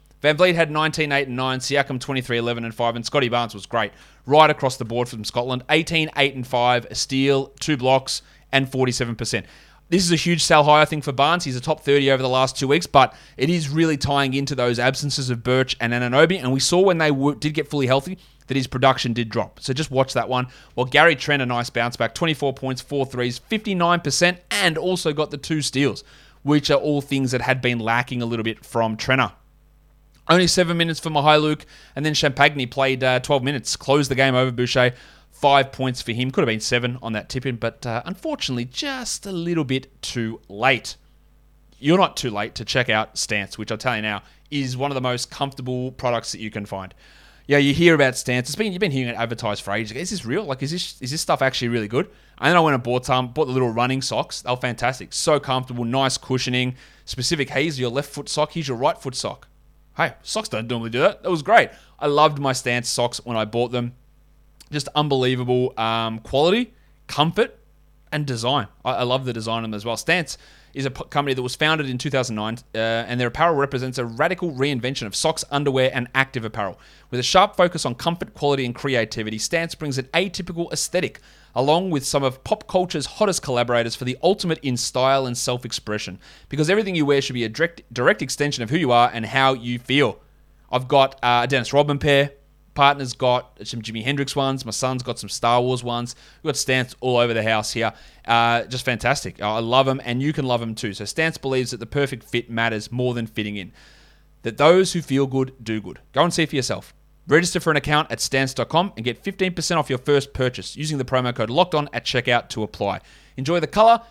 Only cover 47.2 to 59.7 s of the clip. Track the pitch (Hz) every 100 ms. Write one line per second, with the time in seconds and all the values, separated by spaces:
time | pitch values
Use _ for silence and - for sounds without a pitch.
47.2 | - _ - 143 143 139 170 160 135 123
48.2 | - 127 123 143 220 185 202 135 123 110
49.2 | 117 117 113 104 - 104 110 113 185 202
50.2 | 110 135 208 127 139 175 - - 123 156
51.2 | - 147 135 - 120 117 104 120 196 -
52.2 | _ - 143 175 160 131 120 123 127 131
53.2 | 127 123 127 127 123 113 123 131 127 110
54.2 | - - - 127 127 117 120 131 - -
55.2 | - 151 - 131 127 123 117 131 135 -
56.2 | - 131 127 123 127 127 - _ - -
57.2 | 123 160 131 131 160 139 123 123 143 -
58.2 | 143 - 151 170 139 117 139 165 135 123
59.2 | - - - _ _